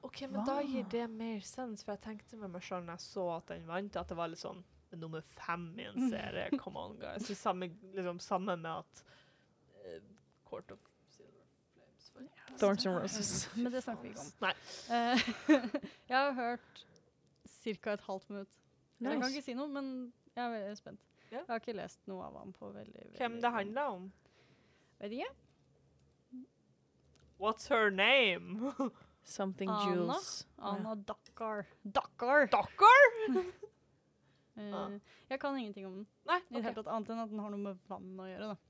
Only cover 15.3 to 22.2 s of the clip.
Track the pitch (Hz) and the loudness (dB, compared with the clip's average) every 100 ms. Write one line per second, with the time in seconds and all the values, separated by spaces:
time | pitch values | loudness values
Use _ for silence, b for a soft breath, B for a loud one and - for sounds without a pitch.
15.3 | 220 - 294 233 277 - - - 254 277 | -4 6 6 6 -6 -8 -16 0 2 2
16.3 | 247 233 240 - - - - _ _ _ | 2 -2 -4 -10 -20 -20 -20 _ _ _
17.3 | _ - - - 208 220 208 - 190 - | _ -18 -8 -6 -4 -4 -4 -4 -8 -8
18.3 | 202 196 - _ _ _ _ 240 302 254 | -12 -12 -16 _ _ _ _ -2 0 -2
19.3 | 277 269 247 294 277 269 254 247 - _ | -4 -6 -6 -4 -4 -6 -8 -10 -16 _
20.3 | - 240 226 202 208 - 196 _ b b | -6 -6 -4 -8 -10 -14 -18 _ b b
21.3 | 233 349 226 226 208 - - - 190 | -12 -6 -6 -6 -8 -8 -12 -12 -10